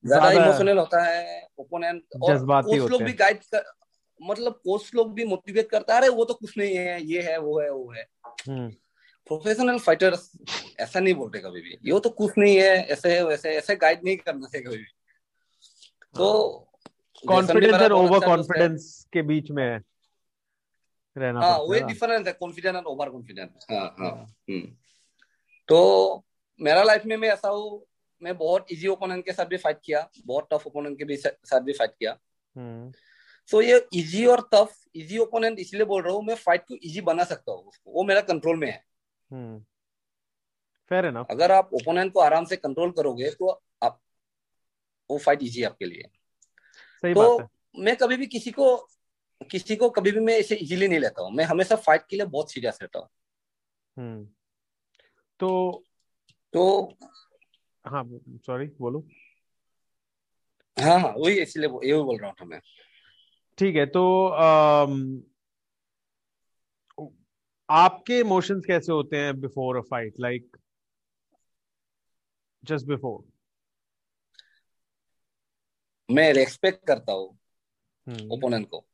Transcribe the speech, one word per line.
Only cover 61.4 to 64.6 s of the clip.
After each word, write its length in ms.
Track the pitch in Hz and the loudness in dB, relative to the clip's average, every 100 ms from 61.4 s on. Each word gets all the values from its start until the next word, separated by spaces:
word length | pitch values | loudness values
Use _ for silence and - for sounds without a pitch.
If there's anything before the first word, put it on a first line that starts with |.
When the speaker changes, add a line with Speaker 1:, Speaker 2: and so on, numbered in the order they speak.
Speaker 1:
इसलिए 280 | 156 156 151 | -2 -4 -6
बो-, 160 | 123 | -4
यही 180 | 131 151 | 0 0
बोल 160 | 139 113 | 0 -6
रहा 80 | 101 | -8
हूँ 100 | - | -16
था 40 | |
मैं। 160 | 87 82 _ _ _ _ _ _ _ _ _ - | -20 -20 _ _ _ _ _ _ _ _ _ -4
Speaker 2:
ठीक 180 | 196 156 | -2 0
है, 100 | 143 | 0
तो, 400 | 180 185 185 190 | 2 2 2 0
अम, 960 | 156 160 156 | 2 4 6